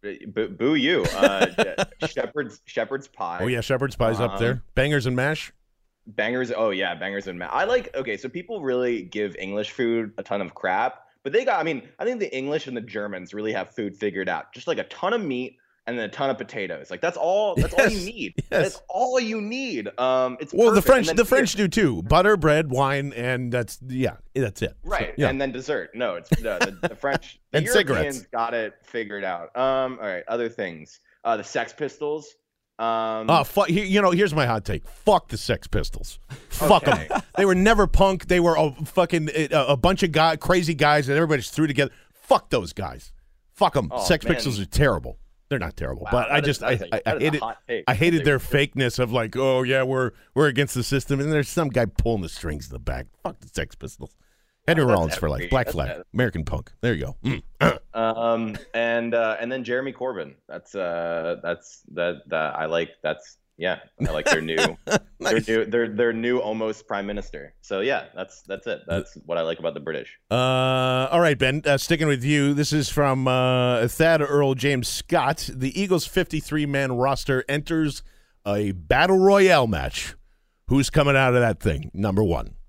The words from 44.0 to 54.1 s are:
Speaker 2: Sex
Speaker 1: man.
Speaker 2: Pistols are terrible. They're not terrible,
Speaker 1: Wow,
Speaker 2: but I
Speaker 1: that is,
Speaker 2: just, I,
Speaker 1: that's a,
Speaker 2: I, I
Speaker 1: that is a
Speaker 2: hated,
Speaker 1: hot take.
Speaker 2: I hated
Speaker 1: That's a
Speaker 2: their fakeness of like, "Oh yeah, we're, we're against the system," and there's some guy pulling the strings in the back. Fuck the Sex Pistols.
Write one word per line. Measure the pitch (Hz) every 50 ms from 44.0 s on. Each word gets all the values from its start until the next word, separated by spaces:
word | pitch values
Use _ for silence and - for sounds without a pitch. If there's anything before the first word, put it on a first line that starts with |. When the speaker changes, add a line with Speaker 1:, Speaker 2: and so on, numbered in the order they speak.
Speaker 2:
Sex | 101 95 175 151 -
Speaker 1:
man. | - 160
Speaker 2:
Pistols | 127 - 143 120 101
are | 98
terrible. | - - - 147 139 107 82 65 62 - - - _ _ _ _ _
They're | 143 127
not | 90 82 - -
terrible, | - - 67 78 -
Speaker 1:
Wow, | -
Speaker 2:
but | 113 123 120 110
I | 139 147
Speaker 1:
that | 147 147
is, | 139 -
Speaker 2:
just, | -
I, | 113 131
Speaker 1:
that's | 107 95 87
a, | 98
Speaker 2:
I, | 104
I | - - 156
Speaker 1:
that | 147
is |
a | 113
Speaker 2:
hated, | 156 151 147
Speaker 1:
hot | 120 113 110 - _ _
take. | 120 107 85 -
Speaker 2:
I | 127
hated | 101 151 175 170 160
Speaker 1:
That's | 139 147
a |
Speaker 2:
their | 143 131
fakeness | - - - 143 143 143 - - 135 123 - -
of | 127 113
like, | 113 123 113 110 95 123
"Oh | 135 135 131 127
yeah, | 127 123 135 135 131
we're, | 127 131 131 127 120 - - _ _ _
we're | 131 151 147
against | 131 117 143 131 -
the | 131 117
system," | - - 139 - - 143 135
and | 139 151
there's | 156 151 143 -
some | - - 165 143
guy | 107 127 117
pulling | 101 - - - 113 117 104 90
the | 80
strings | - - - 82 76 71 65 67
in | 65
the | 60
back. | 60 - 65 64 65 - _ _
Fuck | _ 185 - -
the | - -
Sex | _ - - - -
Pistols. | - - 127 - - 69 -